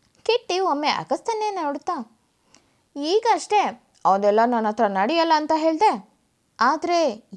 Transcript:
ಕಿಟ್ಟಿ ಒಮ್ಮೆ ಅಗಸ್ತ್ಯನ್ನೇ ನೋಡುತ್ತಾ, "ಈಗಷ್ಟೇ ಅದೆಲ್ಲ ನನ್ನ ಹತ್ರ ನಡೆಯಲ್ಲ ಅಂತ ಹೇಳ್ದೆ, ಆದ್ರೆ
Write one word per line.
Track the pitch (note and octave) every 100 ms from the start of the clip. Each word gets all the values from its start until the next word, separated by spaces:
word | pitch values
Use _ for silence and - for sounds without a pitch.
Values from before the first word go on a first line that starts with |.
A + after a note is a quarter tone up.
| _ _
ಕಿಟ್ಟಿ | - A#4+ - F4+
ಒಮ್ಮೆ | F#4 C#4+ D4
ಅಗಸ್ತ್ಯನ್ನೇ | D#4 D#3 D#4+ - A4 G#4+
ನೋಡುತ್ತಾ, | F#4+ D4 C#4+ - D#4+ A3 _ _ _ _ _ _ _ _ C#4+
"ಈಗಷ್ಟೇ | D4+ G#4 A4+ F#4 - G#4 B3+ A3+ _ _ E3+
ಅದೆಲ್ಲ | F#3+ G3+ G#3 A#3
ನನ್ನ | A#3 G#3+
ಹತ್ರ | G#3+ G#3+
ನಡೆಯಲ್ಲ | F#3+ G#3+ E4 E4 D#4
ಅಂತ | D4+ D#4
ಹೇಳ್ದೆ, | D#4+ D#4+ G#4+ A#3 - _ _ _ _ -
ಆದ್ರೆ | A#3 D#4 E4+ F4 D4+ G#3+ -